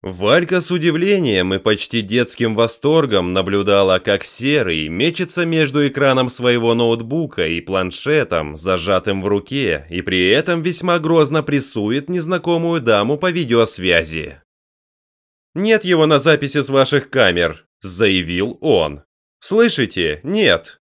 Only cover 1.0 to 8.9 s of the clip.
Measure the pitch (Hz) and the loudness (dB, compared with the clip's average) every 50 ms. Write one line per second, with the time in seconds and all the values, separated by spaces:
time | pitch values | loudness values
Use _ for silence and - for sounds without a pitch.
1 | 175 196 202 190 170 127 104 92 90 92 95 95 - 107 107 101 - - - 117 | 0 0 0 0 0 0 0 0 0 0 -2 0 0 0 0 0 -2 -6 -4 -6
2 | 104 95 107 123 120 120 - - 120 113 110 104 117 113 - - - 143 156 165 | -4 -2 -2 -2 -2 -2 -2 -4 -4 -2 0 0 0 0 -2 -2 0 2 2 2
3 | 151 127 107 95 90 90 90 95 95 95 98 101 101 101 101 101 98 95 92 92 | 2 2 0 0 0 0 0 0 0 0 0 0 2 2 4 4 4 4 2 0
4 | 90 107 101 98 - - - - 117 135 147 151 117 92 82 78 78 76 82 92 | 2 0 -2 -2 -2 -8 -10 -6 -2 0 0 0 0 0 -2 -4 -4 -4 -4 -2
5 | 127 165 170 175 185 175 - 175 175 165 165 160 156 139 131 147 147 143 139 135 | -2 -2 -2 -4 -8 -6 -4 -4 -2 -2 0 0 0 0 2 0 0 0 0 0
6 | 143 139 131 131 127 123 120 - 120 123 120 120 113 117 117 117 120 117 117 117 | 2 2 2 2 0 -2 -4 -2 0 2 2 2 2 2 2 2 2 2 0 0
7 | 117 113 139 165 165 135 - - 87 80 85 85 85 - 95 95 92 90 87 - | -2 -4 -4 -4 -4 -4 -4 -4 -2 -2 -2 -4 -4 -2 -2 -2 -2 -2 -6 -8
8 | - 139 151 156 127 - 90 82 78 73 76 78 78 95 92 90 80 98 | -4 0 0 0 0 0 -2 -4 -4 -4 -8 -8 -2 -2 -2 -2 0 0